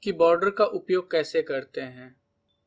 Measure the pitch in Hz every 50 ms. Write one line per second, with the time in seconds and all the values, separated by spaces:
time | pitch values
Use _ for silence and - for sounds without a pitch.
0 | - 202 180 160 170 165 170 170 190 202 202 - 208 208 208 185 - - 185 185
1 | 180 - - 160 147 - - 165 156 - 143 135 127 - - 143 135 127 127 127
2 | 127 127 127 _ _ _ _ _ _ _ _ _ _